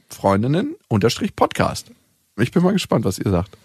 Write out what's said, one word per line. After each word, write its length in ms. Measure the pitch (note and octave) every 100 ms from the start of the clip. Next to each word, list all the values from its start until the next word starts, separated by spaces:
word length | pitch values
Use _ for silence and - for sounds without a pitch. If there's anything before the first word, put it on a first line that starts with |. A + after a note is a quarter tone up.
| -
Freundinnen 640 | - G2 G2 A#2+ D#3+ C#4+ F4 -
unterstrich 480 | A2 A2 - G#3 -
Podcast. 520 | B3 - - - - _ _ _ _ -
Ich 120 | A2
bin 120 | F#3
mal 100 | F3+
gespannt, 320 | G3 - -
was 140 | G#2 -
ihr 120 | G#2+
sagt. 280 | F2+ E2+ -